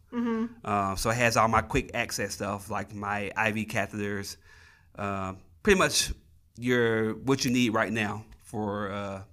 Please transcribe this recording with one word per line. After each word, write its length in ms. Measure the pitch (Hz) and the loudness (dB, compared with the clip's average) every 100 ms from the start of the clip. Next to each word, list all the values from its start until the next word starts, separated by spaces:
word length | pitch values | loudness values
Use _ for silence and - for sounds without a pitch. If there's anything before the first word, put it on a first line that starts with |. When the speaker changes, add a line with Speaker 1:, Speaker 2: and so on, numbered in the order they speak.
| _ | _
Speaker 1:
Mm-hmm. 340 | 240 233 226 233 - | -4 -2 -2 -4 -6
Speaker 2:
Uh, 300 | - 101 98 95 | -2 0 0 0
so 140 | 117 | 0
it 40 | 117 | 2
has 200 | 117 110 | 4 4
all 120 | 110 | 4
my 140 | 110 | 4
quick 280 | - 131 131 | 2 0 -2
access 400 | 120 113 - 101 | -4 -4 -4 -4
stuff, 360 | - 101 101 104 | -4 -4 -4 -4
like 240 | 104 98 | -6 -6
my 360 | 104 101 104 101 - | -6 -4 -2 -2 0
I 160 | 110 | 0
V 120 | 107 107 | 0 -2
catheters, 680 | 113 101 107 101 101 101 - - - - - _ - | -2 -2 -4 -4 -4 -8 -12 -18 -20 -20 -20 _ -8
uh, 380 | 101 98 95 92 - - | -6 -4 -4 -8 -14 -2
pretty 160 | 208 190 | 4 6
much 340 | 151 - - - - - _ - | 4 2 -2 -4 -14 -20 _ -6
your, 560 | 120 123 117 110 110 | 0 4 4 2 0
what 300 | - 123 135 | -2 0 2
you 60 | 131 | 2
need 200 | 127 120 | 2 4
right 200 | 110 101 | 4 2
now 320 | 113 104 107 - - | 0 -2 -4 -12 -20
for, 480 | - 113 104 104 101 | -10 -4 -2 -2 -4
uh, 320 | 101 101 98 98 | -4 -6 -8 -8